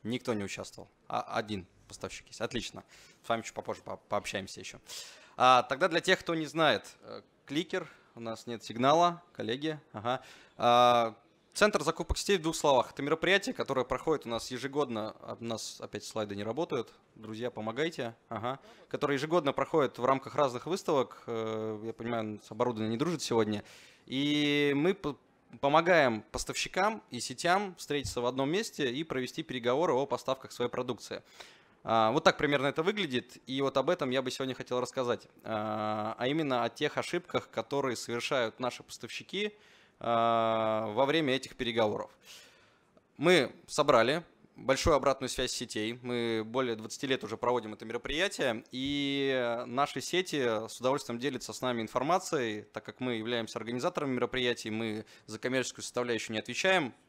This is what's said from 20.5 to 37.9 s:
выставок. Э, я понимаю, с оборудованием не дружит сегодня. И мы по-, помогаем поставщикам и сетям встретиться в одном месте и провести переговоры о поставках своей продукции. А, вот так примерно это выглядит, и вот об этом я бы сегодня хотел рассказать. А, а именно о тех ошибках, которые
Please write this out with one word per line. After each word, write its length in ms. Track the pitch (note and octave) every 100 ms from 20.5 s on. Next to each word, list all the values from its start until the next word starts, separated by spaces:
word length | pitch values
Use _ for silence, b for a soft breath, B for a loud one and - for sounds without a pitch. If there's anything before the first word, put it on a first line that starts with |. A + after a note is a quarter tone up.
| A#2+ -
выставок. 560 | F#3+ - D3 A#2+ - -
Э, 540 | A#2 A2 A2 A2 G#2+
я 80 | A2+
понимаю, 440 | - A#2 A#2 G#2+ G#2 -
с 40 |
оборудованием 420 | A2 B2 A2 A2
не 60 | A2+
дружит 240 | D#3+ E3
сегодня. 420 | - A#2 G#2+ G#2 B B B B
И 680 | - C3 C#3+ D3 D3 D3 C#3+ C#3
мы 160 | E3
по-, 240 | G3 D3+ C3 _ _ _ A#2+
помогаем 640 | C#3 D3+ E3 E3+ C3+ A2 -
поставщикам 720 | B2+ - C3 - F#3 G3+ G#3+ -
и 80 | B2
сетям 560 | - B2+ E3+ F#3 G3+ E3+
встретиться 420 | - D3 C3 -
в 60 | A#2+
одном 240 | C3 C3+
месте 420 | F3+ A3+ - C3+
и 120 | B2+
провести 380 | D#3+ C3 B2 -
переговоры 520 | D#3+ B2+ A#2+ C3 F3
о 100 | B2+
поставках 480 | C#3 A#2+ - C3+ -
своей 180 | - B2
продукции. 520 | - B2 A2+ - F#2+ B B B B B _
А, 280 | - A2+ A2
вот 100 | C#3
так 140 | F#3 -
примерно 320 | D3 C#3+ C#3
это 160 | C3+
выглядит, 540 | E3 G#3 E3+ B2 - - -
и 120 | C3+
вот 160 | C#3 C3+
об 140 | C3+
этом 200 | F3 C#3
я 120 | C3
бы 80 | B2+
сегодня 240 | - C3
хотел 260 | B2 B2+ B2
рассказать. 460 | B2 - A#2+ G#2+ - -
А, 720 | G#2+ A2 G#2+ G#2+ G#2+ G#2+ G#2+ -
а 120 | B2
именно 340 | D3+ D3 B2
о 60 | A#2
тех 280 | - D3 -
ошибках, 540 | - F3 - B2+ -
которые 460 | - A2 C#3+ C3+